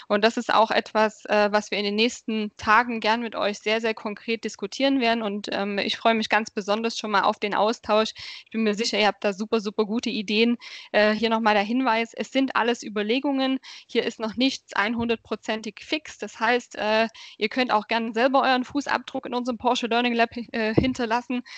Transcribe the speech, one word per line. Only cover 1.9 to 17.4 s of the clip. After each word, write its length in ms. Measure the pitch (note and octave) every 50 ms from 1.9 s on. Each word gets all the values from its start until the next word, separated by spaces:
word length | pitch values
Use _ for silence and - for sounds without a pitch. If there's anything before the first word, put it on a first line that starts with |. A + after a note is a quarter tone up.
| G3+
nächsten 600 | G#3 A3 B3 - - - - A3 A3 G#3 G#3 - -
Tagen 420 | - - F#3+ A3+ B3 A#3+ A#3+ A3+
gern 200 | G#3 G#3+ A3 A#3+
mit 140 | A#3+ A3 G#3
euch 260 | - - G3+ G#3 -
sehr, 200 | - G#3 G#3+ A3+
sehr 140 | A3+ A3+ A3
konkret 500 | - - G#3+ G#3 - - - A#3 A3+ -
diskutieren 560 | A3 - - - F#3+ - - C4 C#4 C#4 C4+
werden. 220 | A#3+ A3+ A3+ A#3
Und, 260 | A3 G3+ G3+ G#3 G3+ -
ähm, 280 | - - G3 G#3 G3+ G3+
ich 180 | - - -
freue 160 | - - A#3
mich 160 | A3+ A3 A3 -
ganz 220 | - G#3+ A3+ -
besonders 480 | - A3+ G3 G3 G3+ A3 A3+ A3+ - -
schon 120 | - G#3+
mal 120 | G#3+ G3
auf 160 | - - A3 -
den 160 | - G#3 F#3+
Austausch. 560 | - G3 G#3+ A#3 - - - G#3 G#3+ A3 A3 - - - - - - -
Ich 60 | _
bin 120 | - A3
mir 120 | A3+ G#3+ G#3
sicher, 240 | F#3+ A#3 A#3 - G3+
ihr 80 | G#3+
habt 180 | G3+ G3 - -
da 80 | G#3
super, 280 | G3 F3+ A3 G#3+ - A3+
super 260 | F#3+ G#3+ G3+ - A3
gute 240 | F#3+ G#3+ A#3 - A#3+
Ideen. 480 | F#3+ G3+ G#3 F#3 G#3+ G#3+ A3+ A#3+ A#3+ - - - - - - -
Äh, 200 | - G#3 G#3 G#3+
hier 180 | G#3+ G#3+ A3+ A3+
nochmal 240 | A3+ A3+ A3+ G#3+ G#3+
der 80 | G#3
Hinweis, 500 | G3+ G#3 A#3 B3+ C4 B3+ A3 A3+ A#3 A3+
es 180 | - - - -
sind 260 | - C4 C4+ C4 -
alles 260 | - A3 A#3+ A#3+ -
Überlegungen. 760 | - A#3 G3+ G#3+ G#3 G#3 A#3 C#4 C4+ D4 C#4 C4+ C4 C4+ C4+ C4 - - - - -
Hier 180 | - - A#3 -
ist 160 | - A#3 -
noch 160 | A3 A3 F#3+
nichts 380 | G#3 B3+ C4+ - - _ - -
einhundertprozentig 1040 | - G3+ G#3+ A#3+ A3+ A#3 A#3 A3+ - _ - A#3+ - - - A3 A3 A3 A3 G3 -
fix. 360 | - - - D#4 - - - -
Das 200 | - G#3 - -
heißt, 380 | A#3+ A3 B3 B3 A#3+ - -
äh, 320 | - - G#3+ G#3+ A3 A3+ A3+ - - - - -
ihr 100 | -